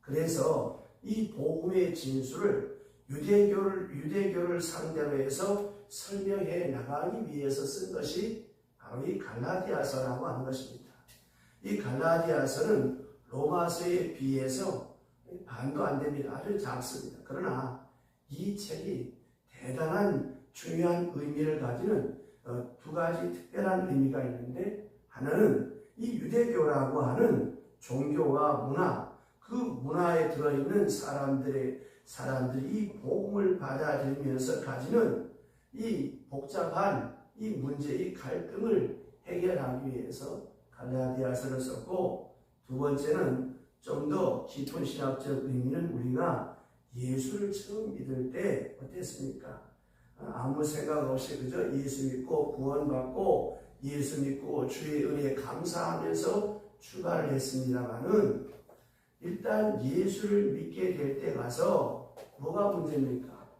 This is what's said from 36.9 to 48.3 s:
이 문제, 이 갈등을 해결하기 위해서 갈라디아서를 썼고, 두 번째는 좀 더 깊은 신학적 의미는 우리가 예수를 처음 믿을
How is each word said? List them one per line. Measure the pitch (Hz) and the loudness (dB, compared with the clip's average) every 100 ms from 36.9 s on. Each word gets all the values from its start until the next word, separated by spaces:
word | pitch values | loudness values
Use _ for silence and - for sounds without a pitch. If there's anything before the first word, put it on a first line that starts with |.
| 131 110 - - - | 2 -2 -10 -20 -10
이 | 214 | -6
문제, | 170 131 139 - | -2 -2 -2 -2
이 | - - | -2 -2
갈등을 | - 131 - - 196 226 202 - - - - | -4 -4 -4 -4 -2 4 4 4 -4 -12 -20
해결하기 | - 175 180 139 127 127 135 | -6 0 2 2 -2 -4 -4
위해서 | 123 - - 139 - - - _ | -6 -6 -8 -8 -10 -12 -20 _
갈라디아서를 | - 123 127 127 131 127 123 135 - | -14 -4 -2 0 0 0 0 -2 -4
썼고, | - - - 180 - - - - _ _ _ | -4 -8 -4 0 0 -2 -10 -20 _ _ _
두 | 127 | 0
번째는 | 143 139 - - 131 127 - - - _ | 2 2 2 2 4 2 -2 -8 -18 _
좀 | - 165 147 | -6 -4 0
더 | 147 175 - - | 2 2 0 -4
깊은 | 143 131 - | -8 -6 -4
신학적 | 139 - 135 - 143 135 | -4 -2 -2 -2 -2 -2
의미는 | 135 123 127 170 170 | 0 0 0 0 -2
우리가 | 123 123 127 131 131 - - - _ _ 123 | -2 0 2 2 0 -4 -12 -20 _ _ -8
예수를 | 127 135 131 202 202 | -2 -2 -2 -2 -2
처음 | - - 208 220 | -4 -6 -6 -6
믿을 | - 131 127 127 | -6 -4 -2 -2